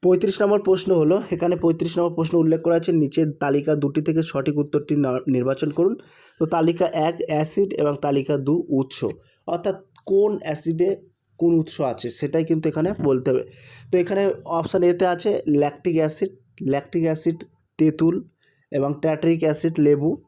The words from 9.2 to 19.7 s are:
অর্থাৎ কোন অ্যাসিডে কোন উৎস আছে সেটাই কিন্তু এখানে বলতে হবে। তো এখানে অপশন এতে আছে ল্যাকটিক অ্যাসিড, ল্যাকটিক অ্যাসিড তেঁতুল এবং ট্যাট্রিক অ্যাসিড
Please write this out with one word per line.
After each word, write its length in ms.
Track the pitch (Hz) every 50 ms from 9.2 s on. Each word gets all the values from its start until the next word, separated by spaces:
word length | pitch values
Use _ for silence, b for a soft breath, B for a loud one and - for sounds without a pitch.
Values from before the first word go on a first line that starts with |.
| b b b b b
অর্থাৎ 300 | - 170 170 170 208 185 190 - _ _ _ _
কোন 240 | - 190 196 208 214 208 185 -
অ্যাসিডে 480 | 156 151 147 - 160 165 160 175 190 196 185 - - _ _ _ _ _ _
কোন 120 | 170 170 170 165
উৎস 160 | 156 160 - -
আছে 280 | 156 131 117 - - 120
সেটাই 340 | 117 - - 139 143 160 165
কিন্তু 200 | 160 165 160 160 165
এখানে 220 | 143 156 156 180 208 - -
বলতে 240 | 147 135 127 127 143
হবে। 140 | 127 127 - B B B B B B B B B
তো 40 | - 180
এখানে 240 | 175 175 202 196 202 196 - - 160
অপশন 380 | - 165 165 165 - - 190 180
এতে 220 | 175 180 175 185
আছে 240 | 180 175 175 - 220 208 - - -
ল্যাকটিক 480 | 147 143 147 143 - - - 185 165
অ্যাসিড, 360 | 160 156 151 156 - 202 190 190 - _ _ _ - - 131 135
ল্যাকটিক 320 | 139 139 - - 175 165 160
অ্যাসিড 300 | 156 156 - 175 165 165 - - _ _ _ _ _ _
তেঁতুল 360 | 156 156 151 156 160 165 175 190 - - _ _ _ _ _ _ _ _ -
এবং 180 | 143 135 139 147 147 147
ট্যাট্রিক 380 | 160 156 151 - 165 170 165
অ্যাসিড 340 | 165 156 151 151 - 165